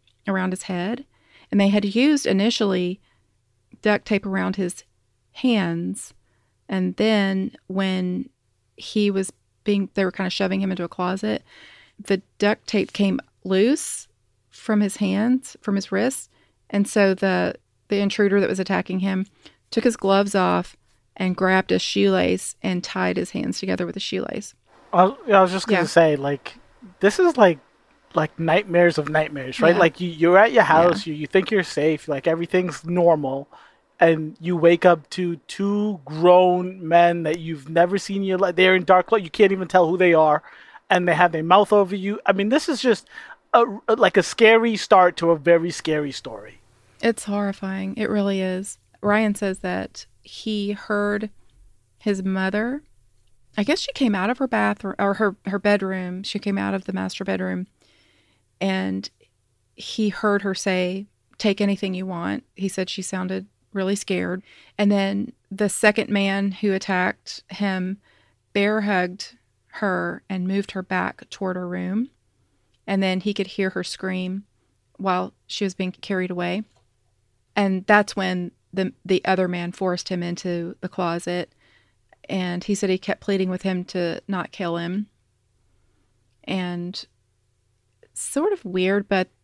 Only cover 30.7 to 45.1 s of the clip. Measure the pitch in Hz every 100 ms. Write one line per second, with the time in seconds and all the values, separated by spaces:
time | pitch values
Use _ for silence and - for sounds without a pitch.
30.7 | 160 175 185 165 151 147 190 190 208 170
31.7 | - 156 156 - 135 165 165 170 185 180
32.7 | 147 165 175 170 151 139 135 - - -
33.7 | _ _ - 165 160 156 - 165 175 170
34.7 | 170 185 165 - - 180 170 - - 202
35.7 | 208 208 180 135 156 175 180 185 180 180
36.7 | 190 165 170 175 170 160 160 160 151 135
37.7 | 165 175 190 - 196 190 185 185 175 185
38.7 | 185 170 185 - 220 170 - 196 190 175
39.7 | 185 165 180 180 160 156 151 - - -
40.7 | - - 180 175 165 175 160 165 190 196
41.7 | 208 185 196 196 208 - 190 202 294 -
42.7 | 262 254 208 - - - - _ - 233
43.7 | 202 - 226 - 196 - - 220 226 233
44.7 | 214 - 196 180